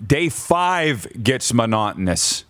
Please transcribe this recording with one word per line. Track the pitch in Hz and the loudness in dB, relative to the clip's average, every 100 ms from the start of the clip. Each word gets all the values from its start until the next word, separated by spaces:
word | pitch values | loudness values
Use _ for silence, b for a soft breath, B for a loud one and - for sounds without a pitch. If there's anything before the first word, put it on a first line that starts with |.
Day | 107 139 170 | 0 2 2
five | - - 175 180 180 156 120 - - | -2 0 2 2 2 0 -2 -6 -4
gets | 107 131 - | 0 0 0
monotonous. | 120 113 110 104 - 92 85 - - - | 0 2 2 -2 -2 -2 0 -2 -4 -8